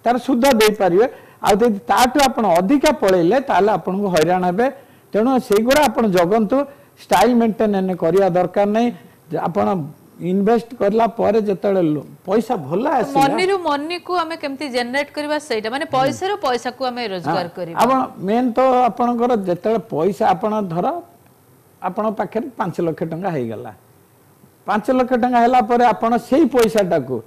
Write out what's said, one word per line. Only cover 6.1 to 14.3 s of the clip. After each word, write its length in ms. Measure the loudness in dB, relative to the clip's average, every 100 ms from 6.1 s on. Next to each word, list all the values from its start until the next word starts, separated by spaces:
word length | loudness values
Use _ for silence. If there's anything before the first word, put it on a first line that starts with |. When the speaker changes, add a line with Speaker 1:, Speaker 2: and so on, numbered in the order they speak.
| 2 2 2 2 0 -2 -10 -20 _
Speaker 1:
style 300 | -2 2 4
maintain 380 | 4 2 0 0 0
ଏନେ 180 | -2
କରିବା 340 | 0 2 2 2
ଦରକାର 400 | 2 0 0 0
ନାହିଁ। 200 | 2 0 -4 -20 _ _
ଯେ 80 | -6
ଆପଣ 280 | -4 -2 0 -2 -6 -12 -20 -10
invest 520 | -2 0 2 0 -2
କଲା 300 | -2 0 2 0
ପରେ 240 | 0 0 2
ଯେତେବେଳେ 400 | 0 -2 0 0
ଲୋ-, 240 | 0 -2 -8 -16
ପଇସା 300 | -2 -2 0 -6
ଭଲ 260 | -4 -4 0
ଆସିଲା 260 | -2 0
Speaker 2:
ମନିରୁ 400 | 0 0 2 0 -2
ମନିକୁ 540 | -2 -4 -4 -8 -4 -4
ଆମେ 200 | -4